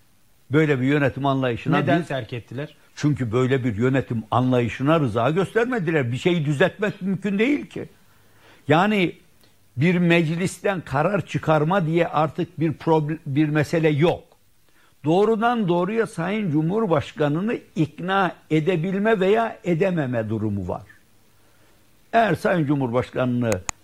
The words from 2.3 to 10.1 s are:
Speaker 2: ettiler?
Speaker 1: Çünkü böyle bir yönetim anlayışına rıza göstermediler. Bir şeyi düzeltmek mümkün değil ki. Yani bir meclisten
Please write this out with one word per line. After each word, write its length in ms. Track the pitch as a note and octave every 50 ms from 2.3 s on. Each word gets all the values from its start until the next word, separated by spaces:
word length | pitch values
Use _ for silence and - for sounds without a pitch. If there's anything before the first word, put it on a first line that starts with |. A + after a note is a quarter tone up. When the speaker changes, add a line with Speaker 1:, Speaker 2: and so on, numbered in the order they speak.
Speaker 2:
ettiler? 440 | C3 A#2 - - A#2 C3 D3 - - _ _ _ _
Speaker 1:
Çünkü 380 | - - D3+ C#3+ A2+ C3 G#2+
böyle 320 | G#2+ B2+ B2+ B2 C3+ C3+ A#2+
bir 120 | B2+ G2+
yönetim 460 | G#2 A#2+ C3 C3+ C3 A#2+ - B2 A2 A2 -
anlayışına 720 | A2 A#2+ B2+ B2+ B2+ B2 A#2+ A2+ - - C3 D3 E3 E3
rıza 300 | C#3+ A2+ G2 A#2 A2+ C3+
göstermediler. 840 | D#3+ G3 F3+ - - A3+ A#3+ B3+ B3+ A3+ D#3+ E3+ D#3+ D3+ B2+ A#2
Bir 40 | B2+
şeyi 280 | B2+ - F3 F3 E3+ C#3+
düzeltmek 580 | D3 D3 C3 F#3+ E3+ - - G#3+ G3+ - -
mümkün 360 | F3+ G3 F#3+ - - G#3 G3 G3
değil 280 | A3+ C#4 D4 D4 -
ki. 220 | - - - - - - _ _ - - _ - - - - - - - - _ -
Yani 460 | D3 E3 F#3+ G#3 G#3+ G3 F3 D#3+ - - - _ _ _ _ - _ _ _ _ - B2
bir 180 | D3+ F3+ F3 F3+
meclisten 800 | F3 E3+